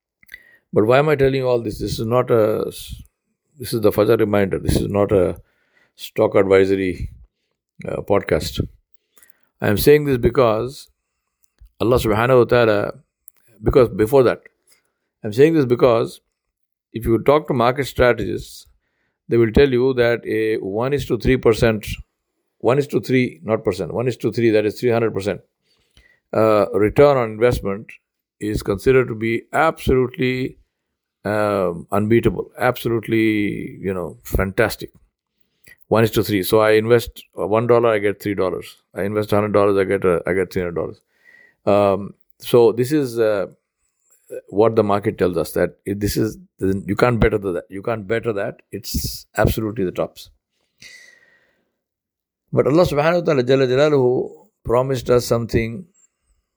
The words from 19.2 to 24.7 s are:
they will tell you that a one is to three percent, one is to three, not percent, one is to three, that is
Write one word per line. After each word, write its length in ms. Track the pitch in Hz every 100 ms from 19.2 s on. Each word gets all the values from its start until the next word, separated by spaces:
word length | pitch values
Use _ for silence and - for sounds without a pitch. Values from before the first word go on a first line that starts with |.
| -
they 80 | 117
will 140 | 117
tell 180 | 113 143
you 240 | 120 131
that 320 | 123 120 117 -
a 320 | 107 110 110
one 360 | 98 104 127
is 120 | 143 127
to 120 | 117
three 200 | 127 127
percent, 480 | 127 107 117 107 - - - _ _ _ _ -
one 180 | 107 139
is 100 | 135
to 140 | -
three, 380 | 104 127 - -
not 200 | 101 107
percent, 300 | 110 92 85
one 140 | 92 127
is 100 | 110
to 140 | 117
three, 180 | 110 117
that 140 | 107
is 140 | 107